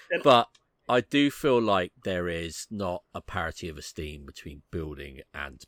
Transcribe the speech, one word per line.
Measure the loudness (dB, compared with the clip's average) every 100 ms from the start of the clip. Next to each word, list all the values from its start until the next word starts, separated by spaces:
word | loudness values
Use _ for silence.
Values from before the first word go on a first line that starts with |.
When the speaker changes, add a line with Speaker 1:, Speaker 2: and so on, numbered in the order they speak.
| -4
Speaker 1:
And | 2
Speaker 2:
But | 6 6 6 _ _ _ 0
I | 0
do | 2 2 2
feel | 2 2 4
like | 4 2 0 _
there | -4 -2 -2
is | -4 -6 -8 -10
not | -4 -4 -4 _
a | -14
parity | -8 -6 -4 -6 -10
of | -12
esteem | -12 -10 -10 -10
between | -16 -16 -16 -16 _
building | -8 -8 -10 -14 -16 -14
and | -12 -12 -12